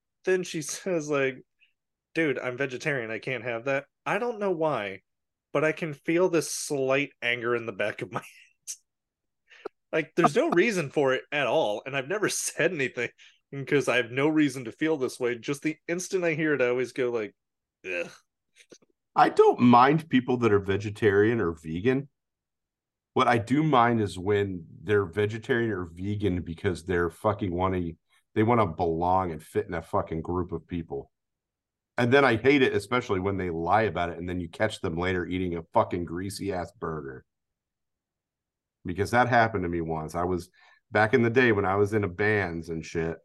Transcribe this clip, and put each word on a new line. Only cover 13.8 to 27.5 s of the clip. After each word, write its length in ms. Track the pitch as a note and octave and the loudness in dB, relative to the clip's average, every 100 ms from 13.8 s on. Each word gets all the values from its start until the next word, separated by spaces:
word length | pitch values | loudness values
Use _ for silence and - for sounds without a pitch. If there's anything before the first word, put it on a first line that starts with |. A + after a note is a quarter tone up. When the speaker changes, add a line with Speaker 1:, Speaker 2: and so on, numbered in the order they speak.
| C3 | 2
Speaker 1:
I 80 | B2 | 0
have 140 | A2+ | 0
no 160 | B2+ D3+ | 0 2
reason 380 | D#3 D3 B2+ A#2 | 2 2 0 -10
to 60 | |
feel 240 | - D#3 D#3 | -4 -2 0
this 220 | B2 - | -2 -2
way. 180 | A#2+ A#2+ | -4 -2
Just 260 | A2+ C#3+ | -6 -6
the 140 | D#3 D#3 - | -6 -6 -6
instant 340 | F3 F3 F#3+ | -6 -4 -2
I 120 | E3+ | 0
hear 200 | D#3 D#3 | 0 0
it, 80 | C#3+ | 2
I 60 | B2 | 2
always 240 | B2 B2 | 0 -2
go 180 | C#3 B2 | -2 -2
like, 240 | A#2+ G#2 - _ _ _ _ F#2 | -2 -6 -10 _ _ _ _ -8
"Ugh." 240 | F2+ - - _ _ _ _ _ - _ _ _ - | -8 -8 -12 _ _ _ _ _ -20 _ _ _ 2
Speaker 2:
I 120 | D3+ | 4
don't 300 | - G#4+ D4 | 6 6 6
mind 500 | B2 A#2+ C3 D#3 - | 8 8 8 4 2
people 280 | C3 B2+ B2 | 0 2 0
that 140 | A#2 | 4
are 80 | G2+ | 2
vegetarian 800 | G2 G2 G#2 G#2 G#2+ G2 G#2+ A#2 | 2 -2 -4 0 4 4 4 2
or 100 | E2+ E2 | -2 -4
vegan. 480 | D#2+ E2 A2+ C3 C#3 _ _ _ _ _ _ _ _ _ _ | -8 -2 0 0 -4 _ _ _ _ _ _ _ _ _ _
What 120 | - B2 | 0 2
I 120 | A#2 | 2
do 260 | G#2 C3+ | 2 0
mind 360 | D#3 C3 A#2 A#2 | 4 4 4 2
is 160 | G2+ F2 | -2 -4
when 480 | F#2 G#2 G2+ F2+ D#2+ - | 0 0 0 -6 -12 -10
they're 200 | E2+ G#2 | 0 2
vegetarian 680 | F#2+ G2+ G#2 A2+ - A#2+ A#2 | 2 0 -2 -2 -2 0 0
or 140 | F#2+ F2 | -2 -6
vegan 500 | E2+ G2 G2+ G2+ F2+ | -8 -6 -2 -2 -2
because 420 | D#2+ E2 G2+ D#2+ | -4 -4 -4 -2
they're 260 | E2 F2+ E2+ | -2 0 0
fucking 420 | - G#2+ G2+ G2+ | -2 -2 -2 -2